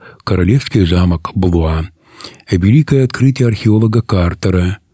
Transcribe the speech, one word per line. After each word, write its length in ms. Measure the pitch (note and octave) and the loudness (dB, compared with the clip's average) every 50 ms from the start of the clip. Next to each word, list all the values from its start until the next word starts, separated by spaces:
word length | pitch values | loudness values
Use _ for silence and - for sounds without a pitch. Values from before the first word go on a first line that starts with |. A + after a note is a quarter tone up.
| - - - - - | -16 -20 -20 -12 -6
Королевский 640 | - G2 F2+ F2+ F2 A#2+ C#3 - - - A2+ F#2 | -4 -2 0 2 2 2 0 0 0 0 0 2
замок 420 | E2 F2+ F2+ F2+ F2+ F2 E2 - - - | 2 2 2 2 0 0 -2 -6 -6 -4
Блуа. 520 | G2+ F#2 F2+ F2 E2+ E2 D#2+ D#2+ D#2+ E2 - - _ _ _ - - - - - - - - | -2 -2 0 0 0 0 0 -2 -4 -4 -8 -12 _ _ _ -20 -20 -20 -20 -20 -16 -8 -4
Великое 560 | G2+ F2+ F2+ G2+ A#2+ D#3 D3 - D3 C3+ C3 | -2 0 2 4 4 4 2 2 2 0 0
открытие 440 | B2 - - B2 C3+ B2+ - B2+ A#2 | 0 0 0 0 0 2 2 0 0
археолога 520 | A2 - - A2 G#2 A2 A2+ A2 A2 A#2+ | 0 0 0 0 2 2 2 0 0 -2
Картера. 760 | - - G#2+ F#2 F2 F2 F2 - - G2 F#2 F2+ F2+ F2+ G2 - _ _ | -2 0 0 0 0 -2 -2 -4 -4 -2 0 0 -2 -2 -4 -8 _ _